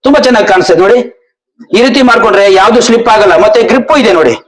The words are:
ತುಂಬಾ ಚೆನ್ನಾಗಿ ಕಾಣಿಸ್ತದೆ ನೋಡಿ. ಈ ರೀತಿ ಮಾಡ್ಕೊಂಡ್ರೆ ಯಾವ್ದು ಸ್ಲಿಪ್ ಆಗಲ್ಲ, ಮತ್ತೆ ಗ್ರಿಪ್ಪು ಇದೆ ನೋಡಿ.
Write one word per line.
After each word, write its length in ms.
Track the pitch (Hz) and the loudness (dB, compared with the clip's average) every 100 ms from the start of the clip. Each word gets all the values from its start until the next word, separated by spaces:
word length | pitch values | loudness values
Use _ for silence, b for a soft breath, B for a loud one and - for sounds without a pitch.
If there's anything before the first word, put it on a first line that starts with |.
ತುಂಬಾ 160 | 262 285 240 | 0 0 0
ಚೆನ್ನಾಗಿ 220 | 233 196 | 0 0
ಕಾಣಿಸ್ತದೆ 300 | 185 175 165 | -2 0 0
ನೋಡಿ. 140 | 196 240 - _ _ _ _ _ - 202 | 2 0 -2 _ _ _ _ _ -6 -2
ಈ 40 | 254 | 0
ರೀತಿ 140 | 269 254 | 0 0
ಮಾಡ್ಕೊಂಡ್ರೆ 360 | 233 226 196 202 190 | 0 0 0 0 2
ಯಾವ್ದು 180 | 214 233 233 | 2 0 0
ಸ್ಲಿಪ್ 240 | 226 233 | -2 0
ಆಗಲ್ಲ, 200 | 214 208 165 | 0 2 2
ಮತ್ತೆ 160 | 214 220 - | 0 0 0
ಗ್ರಿಪ್ಪು 260 | 262 226 302 | -2 0 -2
ಇದೆ 100 | 220 175 | 0 0
ನೋಡಿ. 160 | 135 110 | -2 -4